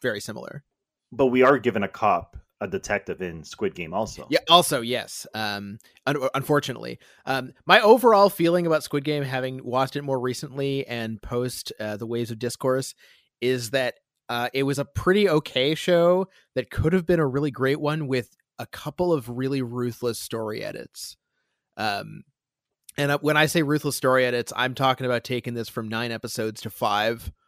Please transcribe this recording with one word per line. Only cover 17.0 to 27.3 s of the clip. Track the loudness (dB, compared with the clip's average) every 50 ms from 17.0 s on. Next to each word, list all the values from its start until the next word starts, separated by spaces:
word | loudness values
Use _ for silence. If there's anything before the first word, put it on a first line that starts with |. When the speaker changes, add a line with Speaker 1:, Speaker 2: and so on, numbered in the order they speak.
| 2
Speaker 1:
been | 2 2 2
a | 2
really | 0 0 -2 -2 -2
great | -2 0 0 0 0 0
one | 0 -2 -2 -2 -2
with | -2 -2 -2 -2 -4 _ _ _ _ _
a | -14 -14
couple | -12 -12 -12 -12 -10 -4 -2 2 2
of | 2 0 0
really | -6 -6 -4 -4 -2 -2 -2
ruthless | -4 -4 -4 -4 -4 -4 -4 -2 -4 -4 -4
story | -4 -8 -8 -6 -6 -6 -6 -6 -6 -8
edits. | -8 -10 -10 -14 -14 -14 -16 -16 -16 -16 _ _ _ _ _ _ _ _ _ _ _ -10
Um, | -6 -4 -4 -4 -4 -8 -12 -16 -20 -20 _ _ _ _ _ _ _ _ _ _ _ _ _ -4
and, | -2 0 0
uh, | 0 0
when | 2 2 4
I | 4 4
say | 4 2 0 2
ruthless | 2 0 0 0 -2 -4
story | 0 2 4 4 4 4
edits, | 2 0 -2 -4 -4 -4
I'm | -2 -2 -2 -2
talking | 0 2 2 2 2 0
about | -2 -2 -2 -2
taking | -4 -6 -6 -4 -6 -6
this | -6 -8
from | -6 -8 -8 -8 -6
nine | -6 -4 -4 -4 -6
episodes | -8 -8 -8 -6 -4 -4 -4 -4 -8
to | -12 -12
five | -6 -2 0 0 2 2 2 0 0 -2 -8 -14